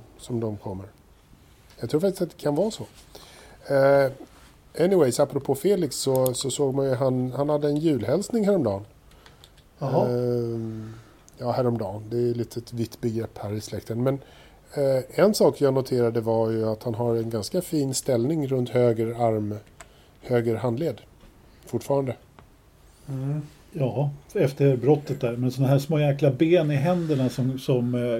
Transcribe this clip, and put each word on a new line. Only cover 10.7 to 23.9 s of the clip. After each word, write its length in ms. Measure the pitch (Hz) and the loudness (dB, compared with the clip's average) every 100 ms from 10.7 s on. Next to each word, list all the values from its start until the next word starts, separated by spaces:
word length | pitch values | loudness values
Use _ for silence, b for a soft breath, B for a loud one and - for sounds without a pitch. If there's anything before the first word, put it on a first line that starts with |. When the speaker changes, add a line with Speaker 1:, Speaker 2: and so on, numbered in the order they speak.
| 110 110 113 B B - - | -10 -12 -16 B B -20 -8
Speaker 1:
ja, 140 | 123 | -4
häromdagen. 520 | 120 123 117 98 104 107 | 0 0 0 -4 -8 -6
Det 80 | 120 | -2
är 160 | 120 | 0
lite 260 | 117 113 - | -2 -4 -8
ett 140 | 117 | -8
vitt 280 | 120 113 - | -6 -6 -4
begrepp 360 | 120 113 107 - | -4 -4 -6 -8
här 160 | 104 | -8
i 80 | 107 | -8
släkten. 420 | - 104 - 113 | -8 -10 -6 -2
Men, 160 | 127 135 B B B B - | -2 -2 B B B B -10
eh, 460 | - 139 131 123 - | -2 0 0 -2 2
en 140 | 190 | 4
sak 280 | 208 180 135 | 6 4 4
jag 120 | 139 | 2
noterade 480 | 135 127 127 117 117 | 2 0 2 2 0
var 280 | 113 113 113 | 0 2 2
ju 160 | 113 110 | 0 0
att 140 | 107 | -2
han 120 | 123 107 | -4 -2
har 200 | 120 117 | 0 0
en 140 | 113 | -2
ganska 320 | 110 104 185 | -4 -4 -4
fin 320 | 165 156 135 | -2 -2 -2
ställning 540 | 131 - 123 120 165 135 | -2 0 0 0 0 -2
runt 220 | 131 123 | -2 0
höger 380 | 127 123 113 113 117 117 | 2 4 4 -2 0 0
arm, 280 | 110 104 104 - b b b b b | 0 -2 -8 -12 b b b b b
höger 340 | - 123 117 110 | -2 0 2 0
handled. 460 | 123 117 160 110 - - b b b b - | -2 -2 -4 -6 -12 -20 b b b b -8
Fortfarande. 500 | 117 - 139 135 - - - - _ _ _ - _ - | -6 -2 -2 -2 -6 -14 -20 -20 _ _ _ -20 _ -12
Speaker 2:
Mm. 320 | 135 135 151 147 - - 165 | -6 -4 -6 -8 -16 -14 -4
Speaker 3:
Ja, 340 | 131 | -2